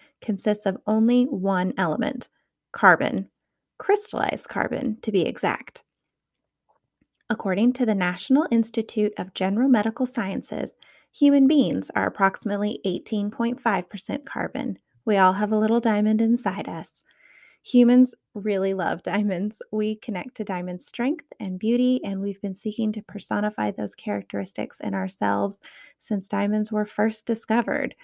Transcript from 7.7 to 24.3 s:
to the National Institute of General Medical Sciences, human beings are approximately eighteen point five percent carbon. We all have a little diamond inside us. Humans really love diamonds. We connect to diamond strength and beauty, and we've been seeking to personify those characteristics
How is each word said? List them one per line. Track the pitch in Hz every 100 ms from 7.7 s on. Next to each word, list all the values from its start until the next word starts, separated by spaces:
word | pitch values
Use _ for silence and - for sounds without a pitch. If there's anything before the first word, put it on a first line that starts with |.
to | 254 233
the |
National | 208 180 180 - 269 -
Institute | 233 226 - 220 - 208 208
of | 185
General | - 190 202 269
Medical | 240 214 220 254
Sciences, | - 196 190 - - - - _ _ _
human | - 285 277 269
beings | 302 185 180 190 208
are | 190
approximately | - 190 190 202 202 208 -
eighteen | 196 180 - 208 202
point | - 233 247
five | 233 196 180
percent | 196 - 208
carbon. | - - - - - 190 _ _
We | - 202
all | 185
have | 190 208
a | 214
little | 220 233
diamond | 233 208 214 220
inside | 226 233 196 190 -
us. | 170 170 - _ _ _ _ _ _
Humans | - 247 240 247 254 - _
really | 214 208 196 196
love | 190 185 175
diamonds. | 180 190 208 175 208 - -
We | 214 214
connect | 214 - 196 247
to | -
diamond | 202 180 180 180
strength | - - 240 - - -
and | 196 185
beauty, | 214 240 254 254
and | 202 196
we've | 202 196
been | 196 190
seeking | 214 208 220
to | 214
personify | - 208 - 208 208 214 214
those | 202 208
characteristics | - - 202 196